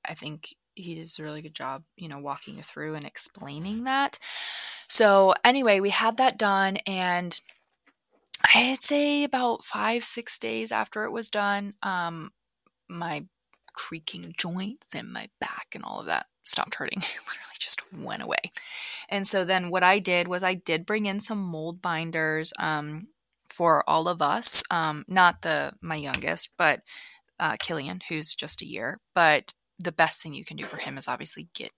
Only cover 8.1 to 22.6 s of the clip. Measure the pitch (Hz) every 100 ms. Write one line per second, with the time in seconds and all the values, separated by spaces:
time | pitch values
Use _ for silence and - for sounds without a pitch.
8.1 | _ _ - - 226 247 269 - 285 294
9.1 | 285 285 254 247 226 - 214 208 233 226
10.1 | - 226 - 226 226 220 214 214 214 220
11.1 | 233 220 208 202 202 202 196 196 185 170
12.1 | 165 156 _ _ _ _ _ _ 175 170
13.1 | 147 - _ _ _ _ - - 165 156
14.1 | 180 170 165 175 180 196 277 - - -
15.1 | - 107 _ - - - - - - 80
16.1 | 82 - _ - - - - 143 - -
17.1 | - - - - - - - - 180 139
18.1 | - - - - - - - - - -
19.1 | 202 196 196 180 185 175 180 180 202 185
20.1 | 175 175 180 185 185 - 160 - 214 208
21.1 | 202 - 208 185 156 160 175 180 160 165
22.1 | 160 156 156 160 -